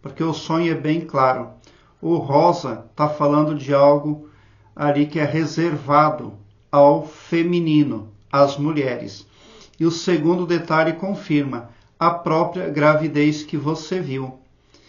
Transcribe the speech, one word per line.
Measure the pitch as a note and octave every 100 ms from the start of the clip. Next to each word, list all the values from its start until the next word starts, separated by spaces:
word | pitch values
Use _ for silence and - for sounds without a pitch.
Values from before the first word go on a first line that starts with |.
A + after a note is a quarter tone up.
porque | C3+ C3+
o | D#3+
sonho | D3+ - D#3+ E3+
é | D3+
bem | D3+ E3
claro. | D#3+ C#3+ C3 B2+ A#2+ - _ _ _ -
O | D#3+ E3
rosa | C3+ C#3+ F#3 - C3 A2 - -
tá | D3+
falando | - C#3+ D3 D3+
de | D3 B2+
algo | C#3 C#3+ D3 D3+ D3+ - - _ _ _
ali | - D3 C#3+ D3
que | D#3
é | C#3+
reservado | D#3 D#3+ - E3+ D3+ B2 C#3+ D3+ - - - - _ -
ao | C#3+ C#3+ D3+ -
feminino, | - - E3+ E3+ F3 D#3+ D3+ C#3 A2 G#2 - -
às | C#3 C#3 C#3+
mulheres. | D3+ D3 C3 A#2+ - - - _ - - - -
E | D#3+
o |
segundo | E3 - E3+ D#3 F3+ F3+
detalhe | F3 E3+ D#3+ D#3+
confirma | D#3+ F#3+ F#3+ - D3+ C3+ B2 - - _ -
a | E3+
própria | E3+ E3+ D#3+ F3 F#3 E3+
gravidez | D3 D3 D3+ D#3 C#3+ D3 D3+
que | - D3+
você | C#3 D#3+ - F#3
viu. | D3 C3 C3 - _ _ _ _